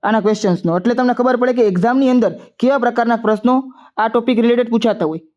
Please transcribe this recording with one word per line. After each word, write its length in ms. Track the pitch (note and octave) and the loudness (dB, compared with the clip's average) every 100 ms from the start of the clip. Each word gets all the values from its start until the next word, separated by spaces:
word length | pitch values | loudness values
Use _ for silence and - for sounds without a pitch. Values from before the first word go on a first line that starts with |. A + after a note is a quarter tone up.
આના 180 | G3 A3 | 0 0
ક્વેશ્ચન્સનો. 560 | G3+ G#3+ G3+ F3 E3+ E3+ | 0 -2 0 -2 0 -2
એટલે 180 | F3+ | 0
તમને 200 | B3 B3+ | 0 0
ખબર 220 | B3 B3 B3 | 0 0 0
પડે 160 | B3 | 0
કે 100 | B3 | 2
એક્ઝામની 480 | A3 F3+ G#3+ B3+ C4+ | 0 0 0 2 2
અંદર 220 | B3+ A3 D#3 - _ | 2 0 -4 -18 _
કેવા 200 | B3 C#4 | 0 2
પ્રકારના 380 | A#3+ A#3+ A#3 A#3 | 0 -2 -2 -2
પ્રશ્નો 380 | A3 G#3+ A#3+ C4 C4 - - - | 0 0 0 0 -2 -16 -20 -4
આ 120 | A3 | -2
ટોપિક 300 | A#3 A#3 A#3 | 0 0 2
રિલેટેડ 320 | A#3 A#3+ A#3+ | 2 2 2
પૂછાતા 360 | A#3 A#3 G3+ D#3+ | 0 0 0 -4
હોય 140 | D#3+ - | -6 -12